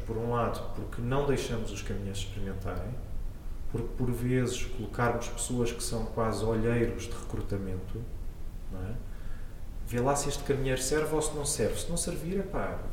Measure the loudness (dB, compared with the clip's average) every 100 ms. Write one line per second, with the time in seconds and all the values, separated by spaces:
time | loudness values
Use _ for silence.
0 | -4 -2 0 2 2 0 -2 -2 -4 -2
1 | 0 2 4 2 2 -2 -2 -4 -2 -2
2 | -2 -2 -2 -2 -2 -2 -2 -2 -2 -4
3 | -2 0 -2 -4 -4 -2 0 0 0 2
4 | 2 2 4 4 4 2 0 0 -2 2
5 | 2 2 -2 -2 0 2 2 2 -2 -2
6 | -2 2 2 2 2 4 4 6 4 2
7 | -4 -4 -2 -2 0 -2 -2 -2 -2 -4
8 | -4 -4 -4 -4 -6 -4 -6 -4 -2 -2
9 | -4 -6 -4 -2 -4 -6 -6 -6 -2 2
10 | 2 4 2 0 0 2 2 2 2 2
11 | 4 2 0 0 -2 2 2 2 0 0
12 | 0 -2 -2 -2 0 -2 -2 -2 -4